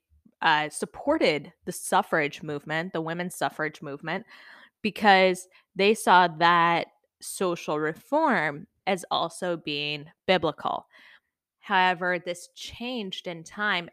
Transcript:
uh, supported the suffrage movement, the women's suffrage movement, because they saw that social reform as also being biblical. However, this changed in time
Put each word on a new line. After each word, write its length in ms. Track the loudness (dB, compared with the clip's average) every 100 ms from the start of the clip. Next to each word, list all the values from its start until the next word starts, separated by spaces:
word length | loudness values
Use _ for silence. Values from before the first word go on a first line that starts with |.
| _ _ _ -2
uh, 280 | 2 2 0
supported 800 | -6 -10 -6 -2 2 2 0 -6 _ -14
the 80 |
suffrage 680 | -10 -2 0 0 0 -2 -4
movement, 520 | -10 -10 -6 -6 -4
the 80 | -6
women's 340 | -6 -6 -6 -4
suffrage 460 | -4 -4 -6 -6
movement, 440 | -12 -10 -8 -8 -8 -20 -20 -20 -20 _
because 680 | -6 2 6 8 6 2 -6 _ _ 0
they 180 | 2
saw 360 | 2 6 6 6
that 580 | 4 4 6 4 2 -2 _ _ _
social 560 | -14 -4 -2 -2 -4 -2
reform 880 | -2 -6 -2 0 2 2 0 -6 -14 _ -4
as 160 | -4 -2
also 460 | -4 -4 -4 -6 -4
being 480 | -6 -6 -6 -8 -12 _ 0
biblical. 640 | 2 0 -2 -4 -6 -8 -20 -20 -20 _ _ _ _
However, 580 | -2 2 2 2 -2 -4
this 300 | -4 -10 -12 -18
changed 720 | -16 -12 -10 -8 -8 -10 -12
in 160 | -14
time 460 | -14 -6 -2 -2 -4